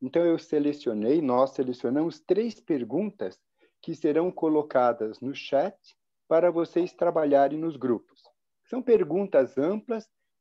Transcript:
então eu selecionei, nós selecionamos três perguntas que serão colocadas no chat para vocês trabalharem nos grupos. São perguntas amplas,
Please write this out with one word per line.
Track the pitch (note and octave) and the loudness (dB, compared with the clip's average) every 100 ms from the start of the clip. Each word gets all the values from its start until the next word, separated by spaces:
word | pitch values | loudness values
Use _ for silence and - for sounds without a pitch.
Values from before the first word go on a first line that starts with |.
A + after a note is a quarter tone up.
então | B2+ E3+ E3+ | -4 0 2
eu | D#3+ | 0
selecionei, | - D3+ D3 C#3+ B2+ G#2+ A2 D#3+ | -2 -2 -2 -4 -4 -2 0 0
nós | C3+ B2 C3+ | 2 2 2
selecionamos | - B2+ A#2+ A#2+ C#3+ E3 - | 0 -6 -4 -2 -2 -2 -4
três | - F3+ A#3 - | -2 -2 -2 -6
perguntas | - C#3+ A#2+ D3+ G#3 - F#2+ - _ _ _ _ | -6 -6 -4 -4 -6 -6 -10 -12 _ _ _ _
que | - D#3 | -12 -4
serão | D#3 D3+ F3+ | 0 0 0
colocadas | F3 D#3+ D#3 - B2+ B2 A#2 A2 G#2+ | -2 0 0 0 2 2 0 -4 -8
no | B2+ | -10
chat | C3+ - C3+ F#3 - _ _ _ _ - | -10 -2 -2 -2 -6 _ _ _ _ 0
para | E3 F3 | 2 2
vocês | E3 D#3+ E3+ F3+ | 2 -2 -2 -2
trabalharem | - F3 E3 D3+ C#3 C#3 D#3 | -2 -2 0 4 4 4 0
nos | D#3+ C#3 | -6 -4
grupos. | B2+ A2 - _ _ _ _ _ _ | -2 -2 -6 _ _ _ _ _ _
São | B3+ | -4
perguntas | A#3+ G#3+ D#3 F3 G3 C#3+ B2+ - | 2 4 4 -2 2 2 2 0
amplas, | D#3 G#3+ - A3+ - _ _ _ | -2 -2 -6 -8 -10 _ _ _